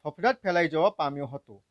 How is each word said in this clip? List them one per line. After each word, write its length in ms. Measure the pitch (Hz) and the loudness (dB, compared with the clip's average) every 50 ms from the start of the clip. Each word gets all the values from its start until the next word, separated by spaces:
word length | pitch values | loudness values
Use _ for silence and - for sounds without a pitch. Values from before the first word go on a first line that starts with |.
| - | -12
ફફડાટ 360 | 151 - - 190 247 247 - - | -12 -4 0 0 0 0 0 0
ફેલાઈ 240 | 190 175 175 170 | 0 2 2 2
જવા 220 | 151 156 156 175 208 | 2 2 2 2 2
પામ્યો 360 | 208 - 151 143 143 143 143 | 2 0 -4 -4 -4 -6 -8
હતો. 380 | 120 139 139 _ - 104 98 _ _ | -10 -12 -14 _ -20 -20 -20 _ _